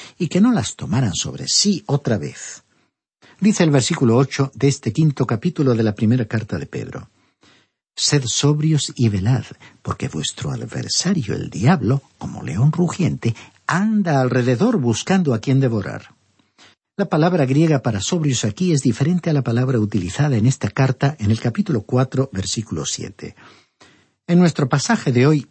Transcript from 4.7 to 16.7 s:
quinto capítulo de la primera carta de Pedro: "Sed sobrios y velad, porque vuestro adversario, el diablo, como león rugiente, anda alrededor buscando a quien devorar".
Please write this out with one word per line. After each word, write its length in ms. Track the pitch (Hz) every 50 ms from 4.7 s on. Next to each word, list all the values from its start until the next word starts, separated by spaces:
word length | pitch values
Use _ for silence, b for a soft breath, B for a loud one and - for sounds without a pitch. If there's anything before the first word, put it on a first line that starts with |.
| 135 - - - 101
quinto 320 | - 160 156 135 - 135
capítulo 480 | - 117 104 - 180 175 - 147 131 120
de 100 | 110 113
la 120 | 110 101
primera 300 | - 117 107 123 127 113
carta 340 | 104 - 113 107 - 98 85
de 80 | - -
Pedro: 420 | - - - - - - - - _ b b b b b b b b b b b b _ _ _ _
"Sed 280 | - - - 147 147 127 113
sobrios 640 | - - - 143 151 151 151 160 156 143 - - -
y 140 | - 120 113
velad, 360 | 101 95 92 110 131 117 107 - - B B B B B
porque 280 | _ - - - - 69
vuestro 420 | - 76 73 - - - - -
adversario, 800 | 131 123 - - - 127 120 - - - - 175 202 170 117 - -
el 160 | - - -
diablo, 540 | - - 101 131 190 156 95 104 135 139 - _ _ _
como 240 | - - - - -
león 280 | - 73 95 127 151
rugiente, 640 | 156 165 180 160 - - 175 - 143 131 - 120 110 B B B B B _
anda 560 | - 151 175 202 220 220 208 196 165 147 135
alrededor 560 | 127 127 123 127 120 127 127 113 196 247 240 185
buscando 560 | 127 120 107 - - - 185 190 180 143 120
a 60 | 107
quien 200 | - 139 131 135
devorar". 540 | 135 127 113 104 90 71 57 - - - _ _ _ _ _ _ _ _ b b b b